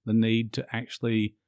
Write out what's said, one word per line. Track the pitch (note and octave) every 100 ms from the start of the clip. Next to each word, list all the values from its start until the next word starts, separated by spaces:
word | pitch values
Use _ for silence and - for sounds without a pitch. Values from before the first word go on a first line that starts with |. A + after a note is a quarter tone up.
| A2+
the |
need | A2 A2+ A2+ A2+
to | - - A2+
actually | A#2+ - A#2+ A2 G#2+ -